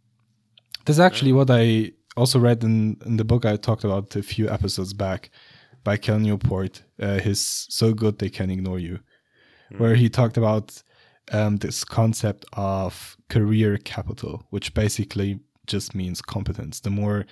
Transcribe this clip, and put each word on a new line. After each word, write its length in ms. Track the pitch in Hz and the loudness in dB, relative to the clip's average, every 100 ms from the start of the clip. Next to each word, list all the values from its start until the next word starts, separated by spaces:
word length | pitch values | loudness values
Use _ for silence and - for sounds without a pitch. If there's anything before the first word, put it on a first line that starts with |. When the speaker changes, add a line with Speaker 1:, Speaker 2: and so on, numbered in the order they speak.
| _ _ _ _ _ _ _ - | _ _ _ _ _ _ _ -6
Speaker 1:
That's 140 | - 151 | 0 4
actually 300 | 180 - 135 | 4 4 4
Speaker 2:
yeah. 60 | 131 | 4
Speaker 1:
what 120 | 131 | 6
I 400 | 120 113 110 107 - - - | 6 6 2 0 -8 -8 0
also 220 | 120 127 | 2 4
read 240 | 120 117 | 4 4
in, 340 | 113 113 110 104 | 2 2 2 -2
in 120 | - 110 | -2 0
the 60 | |
book 220 | 110 120 | 2 2
I 100 | 110 104 | 2 0
talked 260 | - 107 | 0 0
about 320 | 104 98 98 | 0 -2 -2
a 80 | 101 | -6
few 260 | - - 107 | -4 -2 -2
episodes 420 | 104 95 - 92 | -2 -2 -4 -6
back 360 | 101 95 92 - _ - - _ _ | -4 -4 -4 -10 _ -20 -20 _ _
by 140 | 98 104 | -2 0
Cal 220 | - 107 | 0 2
Newport, 640 | 107 101 - 95 92 - _ - | 2 2 0 -2 -4 -8 _ -6
uh, 200 | 101 98 | -2 0
his 200 | 101 101 - - - | 0 0 -2 -6 -6
So 240 | - 113 | 0 0
Good 260 | 110 107 104 | 2 0 0
They 100 | 95 | -4
Can 200 | - 95 | -4 -4
Ignore 300 | 92 92 92 | -4 -4 -6
You, 200 | 85 87 _ _ _ _ _ _ - | -6 -10 _ _ _ _ _ _ -12
Speaker 2:
Mm. 80 | 98 | 0
Speaker 1:
where 160 | 113 | 4
he 140 | 117 117 | 4 4
talked 260 | 127 117 120 | 2 0 2
about, 460 | 110 107 - - _ _ _ _ - | 2 0 -2 -14 _ _ _ _ -6
um, 260 | 107 107 101 | 0 0 0
this 260 | - - | -4 -8
concept 640 | - - 113 113 107 - - | -4 0 0 2 -2 -4 -10
of 640 | - 98 95 92 - - - - | -6 -4 -2 -4 -8 -16 -18 -2
career 480 | 113 104 110 107 101 | 0 4 4 2 0
capital, 680 | - - - 110 - - - | -6 -10 -8 -8 -10 -10 -10
which 220 | 101 - | -8 -6
basically 640 | - 107 - 98 101 98 98 - _ | -2 0 -2 -4 -4 -4 -6 -12 _
just 300 | - 101 - | -8 -6 -6
means 260 | 95 90 87 | -6 -6 -8
competence. 580 | - 104 92 101 78 - | -8 -8 -6 -8 -10 -8
The 100 | 98 | -4
more 340 | 101 104 104 - | -2 -2 -2 -6